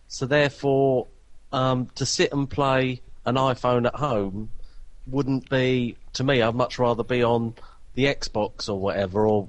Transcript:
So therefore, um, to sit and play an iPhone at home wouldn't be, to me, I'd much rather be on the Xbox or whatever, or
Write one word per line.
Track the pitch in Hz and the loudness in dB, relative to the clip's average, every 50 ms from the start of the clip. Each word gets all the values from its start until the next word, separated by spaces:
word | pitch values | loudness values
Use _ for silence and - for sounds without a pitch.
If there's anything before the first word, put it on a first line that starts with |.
| - | -20
So | - - - 139 | -14 -8 -6 -2
therefore, | 120 143 147 147 139 139 - - 139 135 135 139 135 131 123 107 - - - - - - - - - - | 2 2 4 4 2 0 -2 0 2 2 4 4 4 2 2 0 -4 -12 -20 -20 -20 -20 -20 -12 -6 -2
um, | 131 131 131 131 127 123 - - | 0 2 2 2 0 -2 -6 -4
to | - 135 | -6 -4
sit | - - - 180 - 143 | -2 0 0 0 0 0
and | 143 139 131 | -2 -2 -2
play | - 147 139 135 131 131 131 131 127 123 - - - - - | 0 0 2 2 4 2 2 0 -4 -8 -12 -16 -14 -6 -4
an | 117 123 | 0 0
iPhone | 131 135 135 123 - - 123 123 123 120 | 2 2 2 0 0 2 2 2 4 2
at | 123 - | 0 0
home | - 147 147 120 104 101 98 95 107 107 110 - - - - - - - - - - - | 0 -2 -2 0 0 -2 -2 -4 -8 -8 -6 -8 -8 -8 -10 -12 -16 -16 -16 -18 -16 -10
wouldn't | - 131 139 143 131 135 131 - - | -4 -2 -2 0 0 0 -2 -2 0
be, | 139 131 127 127 127 127 120 117 - - - - - | 0 2 2 2 2 0 0 -2 -6 -10 -14 -12 -6
to | - 131 | -2 2
me, | 139 139 123 | 2 4 4
I'd | 110 113 117 | 4 4 2
much | 123 127 - - | 2 0 -2 0
rather | - 123 120 117 110 113 | 0 2 2 2 0 0
be | - 127 123 120 | -2 0 2 2
on | 117 117 117 117 113 113 - - - - - - - - | 4 4 2 0 -2 -6 -10 -16 -18 -18 -20 -16 -8 -2
the | 123 131 | 0 2
Xbox | 143 - - - - - 110 104 - - - - - | 2 0 -2 -6 -4 -2 -2 -2 -2 -4 -8 -6 -4
or | 104 95 | -4 -2
whatever, | 95 98 80 98 98 92 92 107 107 | -2 -2 0 0 -2 0 2 2 4
or | 110 107 104 95 | 4 4 2 0